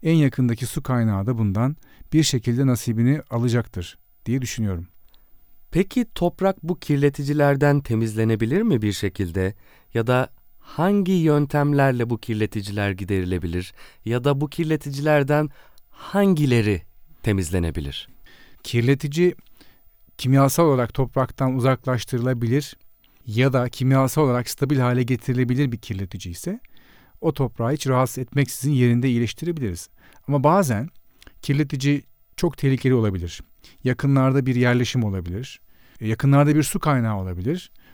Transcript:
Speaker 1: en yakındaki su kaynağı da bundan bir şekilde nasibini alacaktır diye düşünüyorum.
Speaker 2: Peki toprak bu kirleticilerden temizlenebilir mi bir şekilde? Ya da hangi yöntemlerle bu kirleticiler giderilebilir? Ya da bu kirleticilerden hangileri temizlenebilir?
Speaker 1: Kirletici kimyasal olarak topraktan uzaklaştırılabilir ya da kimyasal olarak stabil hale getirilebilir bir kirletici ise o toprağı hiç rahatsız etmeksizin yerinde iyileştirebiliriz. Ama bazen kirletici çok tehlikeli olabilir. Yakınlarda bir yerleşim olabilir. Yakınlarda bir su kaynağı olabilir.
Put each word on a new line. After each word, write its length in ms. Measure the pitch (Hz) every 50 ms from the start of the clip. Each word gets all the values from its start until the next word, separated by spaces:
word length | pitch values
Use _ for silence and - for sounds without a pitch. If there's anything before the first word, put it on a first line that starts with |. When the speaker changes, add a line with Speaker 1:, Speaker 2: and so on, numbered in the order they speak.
| -
Speaker 1:
en 120 | 160 165
yakındaki 500 | 160 147 135 - - 127 120 117 - 123
su 180 | 117 - - -
kaynağı 420 | - 127 120 113 110 101 98 98
da 120 | 117 127 113
bundan 380 | 110 101 92 107 120 135 151 - - - - - - - -
bir 100 | 156 151
şekilde 440 | - - 120 - 120 117 123 139 135
nasibini 540 | 123 117 - 120 113 113 117 127 143 151 - -
alacaktır 680 | - 117 117 123 113 120 110 - - 92 85 - - - _ _ _ _ -
diye 160 | 113 120 135
düşünüyorum. 460 | 127 113 - - 110 101 92 85 87 - - - - - - - _ _ - - - - - - - -
Speaker 2:
Peki 340 | - 165 196 196 - 254 233 - -
toprak 480 | - 175 175 - - 185 196 190 - -
bu 160 | 160 180 -
kirleticilerden 1000 | - - 147 139 143 143 143 - 143 139 147 151 147 143 143 135 147 147 143 147
temizlenebilir 800 | 139 - 113 110 113 110 107 110 113 113 113 104 113 113 143 196
mi 200 | 226 226 160 113
bir 120 | 107 104 95
şekilde? 600 | - - 98 - - 98 87 82 95 92 95 104 - - - - - _ _ -
Ya 140 | 113 113 117
da 220 | 127 127 131 - - - - - - -
hangi 520 | - - - - 160 190 202 202 190 175
yöntemlerle 1000 | 190 175 160 160 147 147 147 143 - 147 143 147 147 143 135 135 127 120 120 120
bu 80 | 120 107
kirleticiler 720 | - - 113 107 107 104 - 110 98 101 101 104 101 101
giderilebilir? 840 | 98 92 101 92 101 95 90 90 92 87 80 85 82 90 90 - - - - - - - -
Ya 180 | 110 117 123 120
da 180 | 143 143 139
bu 80 | 147 147
kirleticilerden 1000 | - - 165 156 156 151 - 147 139 139 143 156 151 147 139 135 147 151 151 151 - - - - - - - _
hangileri 920 | - - - - - 202 202 196 185 151 147 131 120 120 104 107 104 82 - - - - - - - - -
temizlenebilir? 840 | 110 104 98 90 78 90 90 85 82 73 85 73 69 71 - - - - - - - - - - - - - -
Speaker 1:
Kirletici 720 | - - 117 117 127 139 135 - 143 143 165 180 180 - - - - - - - - - _ _ - - _ _ _ _ -
kimyasal 480 | - 123 135 139 139 135 - - 170
olarak 280 | 156 135 127 123 117 -
topraktan 600 | - 131 117 - 139 127 - - - 135 127 127
uzaklaştırılabilir 1200 | 135 117 135 135 - - 131 127 113 - - 131 120 117 127 131 120 120 113 123 147 143 - - - - - _ _ _ _ _ _ -
ya 280 | 113 104 113 127 139 127
da 160 | 131 123 123
kimyasal 540 | - - 127 131 135 135 131 127 - 151 156
olarak 260 | 131 123 123 120 -
stabil 300 | - - 143 135 147 131
hale 240 | 123 123 123 127 127
getirilebilir 680 | 117 131 113 - - 123 123 127 120 123 131 147 131
bir 60 | 113 101
kirletici 540 | - - 101 92 98 - - 101 - 90
ise 280 | 87 - - 170 202 247 - - - - - - - - - _ - -
o 120 | - 165 143
toprağı 380 | - 135 117 - - 117 117
hiç 160 | 147 156 - 131
rahatsız 300 | 131 127 131 127 - 131
etmeksizin 540 | 127 - - 143 139 - - - - 143
yerinde 380 | 147 127 123 120 120 120 123 135
iyileştirebiliriz. 800 | 120 117 120 110 - - 156 175 170 156 131 101 87 - - - _ - - - - - - -
Ama 160 | 143 143 131
bazen 460 | 147 170 202 190 131 117 101 123 165 - - - - _ _ - - - -
kirletici 640 | - - 139 143 151 143 - 131 131 143 143 139 - - _ _ _ _ _ -
çok 200 | - 170 - -
tehlikeli 360 | - 135 135 123 - 131 131
olabilir. 480 | 120 110 104 95 90 85 85 - - - _ - - - - - - -
Yakınlarda 640 | 127 120 - - 139 139 135 131 135 131 139 127
bir 100 | 131 123
yerleşim 480 | 123 123 123 123 123 120 - - 127 113
olabilir. 580 | 104 95 92 85 87 90 104 135 - - - _ - _ - - - - -
Yakınlarda 540 | 113 110 113 - - 139 139 143 147 147 151
bir 80 | 151 143
su 160 | - - 190
kaynağı 380 | - 156 139 127 117 110 107 98
olabilir. 540 | 92 92 90 87 90 123 170 180 - - - - - -